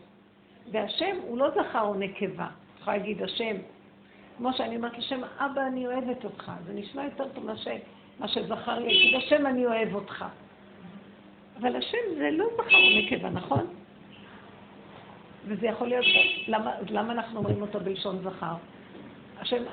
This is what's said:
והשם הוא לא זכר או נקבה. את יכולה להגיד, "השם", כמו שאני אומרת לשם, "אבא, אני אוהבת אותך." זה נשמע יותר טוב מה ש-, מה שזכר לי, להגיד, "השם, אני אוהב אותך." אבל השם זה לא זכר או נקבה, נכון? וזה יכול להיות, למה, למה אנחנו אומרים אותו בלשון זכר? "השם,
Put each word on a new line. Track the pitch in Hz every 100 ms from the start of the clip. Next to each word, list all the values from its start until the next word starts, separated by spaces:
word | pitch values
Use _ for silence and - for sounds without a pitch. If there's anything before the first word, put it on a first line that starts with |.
| - - - - - - -
והשם | 214 208 - 359 359
הוא | - 240
לא | 285
זכר | 349 - 240
או | 208
נקבה. | 196 196 - 190 156 170
את | - - -
יכולה | 208 202
להגיד, | 196 190
"השם", | 185 - 226 190 - - - - - - - -
כמו | 247
שאני | 254 226 233
אומרת | 240 240
לשם, | - 262 240 -
"אבא, | 277 269 269
אני | 254 247
אוהבת | 254 247 247
אותך." | 202 - - 175 170
זה |
נשמע | 202 202 277
יותר | 285 277 269
טוב | - 214
מה | 220
ש-, | - 220 - - - -
מה | 208
שזכר | 233 185 214 - -
לי, | 240
להגיד, | - - 262
"השם, | - 302 277
אני | 254 247
אוהב | 226 208 196
אותך." | 196 - - - - - - - - - - - - - - -
אבל | 247 247
השם | - 466 440 302
זה | 294
לא | 311 453 466
זכר | 466 -
או | 762 214
נקבה, | - 180 180
נכון? | 175 - 285 339 - - - - - - - - - - - - - - - - - 196
וזה | 202 220
יכול | - 240
להיות, | 247 - 381 381 - -
למה, | 220 233 - 185
למה | 208 226
אנחנו | 233 226 226
אומרים | 202 208
אותו | 208 202
בלשון | 180 190 202 185
זכר? | 185 185 165 170 - - - - - - - -
"השם, | - 240 240